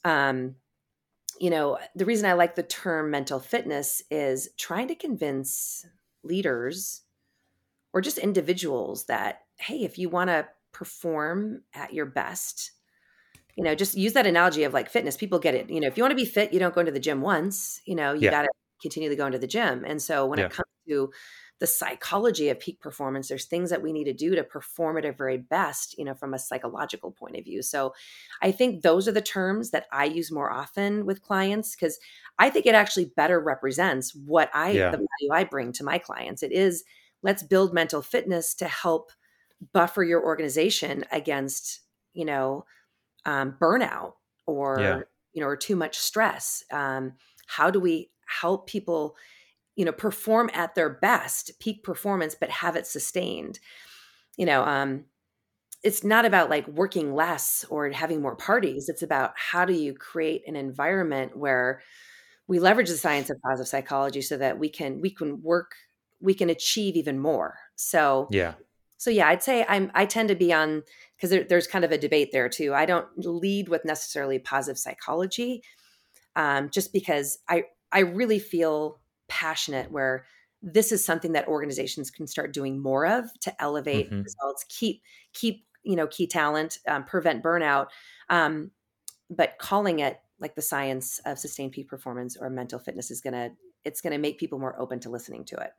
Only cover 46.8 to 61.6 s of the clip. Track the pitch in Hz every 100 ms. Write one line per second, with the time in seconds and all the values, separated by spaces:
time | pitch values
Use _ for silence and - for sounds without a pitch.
46.8 | 139 131 131 131 _ _ - - 160 196
47.8 | 180 165 - _ - - 170 190 - 208
48.8 | 196 165 151 - - - _ _ _ -
49.8 | 196 240 214 196 - 220 233 160 170 -
50.8 | 156 139 196 233 - - - - 220 214
51.8 | - 175 202 190 156 156 147 - 170 165
52.8 | - - - 185 - 82 - - - -
53.8 | - - - _ _ - 180 139 127 143
54.8 | 139 135 135 _ _ _ _ _ _ -
55.8 | 220 208 202 220 233 190 147 151 147 147
56.8 | 190 180 147 139 170 151 - - - 151
57.8 | 143 139 160 160 139 - - 226 185 135
58.8 | 135 156 165 139 131 - - 175 185 175
59.8 | 147 139 - 170 160 160 - 147 139 131
60.8 | 151 190 170 139 131 131 143 127